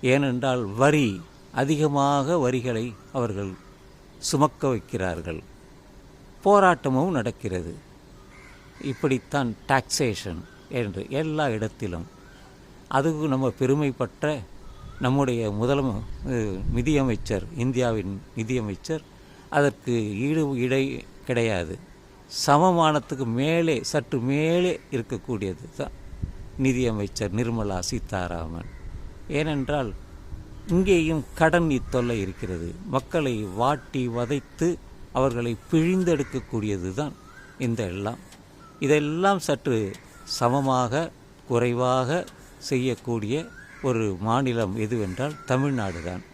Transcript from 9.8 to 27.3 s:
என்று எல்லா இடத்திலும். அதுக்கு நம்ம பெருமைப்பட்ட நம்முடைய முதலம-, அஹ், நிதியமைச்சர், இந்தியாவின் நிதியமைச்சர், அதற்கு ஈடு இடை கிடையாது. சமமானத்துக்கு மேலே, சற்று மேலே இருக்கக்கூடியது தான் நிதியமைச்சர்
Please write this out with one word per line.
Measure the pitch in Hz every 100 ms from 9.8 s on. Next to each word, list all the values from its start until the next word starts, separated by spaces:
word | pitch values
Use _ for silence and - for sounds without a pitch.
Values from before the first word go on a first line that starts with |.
| - - 131 101 101 82 85 - -
என்று | 127 110 90 -
எல்லா | 135 156 151 147
இடத்திலும். | 110 107 - 104 85 85 - - - - - - - -
அதுக்கு | 131 147 156 156
நம்ம | 131 131
பெருமைப்பட்ட | - 131 139 147 127 120 - 147 151 92 - - - - -
நம்முடைய | 127 139 135 120 110
முதலம-, | 104 120 139 135 101 110 - -
அஹ், | 123 107 92 -
நிதியமைச்சர், | 117 123 147 135 110 - 101 - 156
இந்தியாவின் | 120 127 123 110 95 98 -
நிதியமைச்சர், | - 113 127 104 95 - 160 - - - - -
அதற்கு | 151 143 - - 120 107 101
ஈடு | 135 156 147 135
இடை | 123 135 135 127 - -
கிடையாது. | - 120 113 98 82 87 - - - - -
சமமானத்துக்கு | - - 147 185 175 156 151 - 131 127
மேலே, | 117 143 165 165 135
சற்று | - 151 127 135
மேலே | 120 139 160 170 180 - -
இருக்கக்கூடியது | 127 113 117 - 113 98 87 -
தான் | - - - - - - - - -
நிதியமைச்சர் | 135 127 127 107 101 - 104